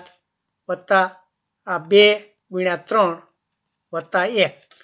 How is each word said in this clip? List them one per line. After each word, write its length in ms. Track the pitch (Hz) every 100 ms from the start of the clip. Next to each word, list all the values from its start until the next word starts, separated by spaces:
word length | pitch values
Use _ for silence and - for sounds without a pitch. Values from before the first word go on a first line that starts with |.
| - _ _ _ _ _ -
વત્તા 460 | 180 - 190 185 - _ _ _ _ -
આ 120 | 175
બે 580 | 160 202 208 208 - _ _
ગુણ્યા 240 | 180 185 175
ત્રણ 460 | - 226 185 165 - _ _ _ _ _ _
વત્તા 320 | 165 156 185 185
એક. 320 | 233 160 - _ _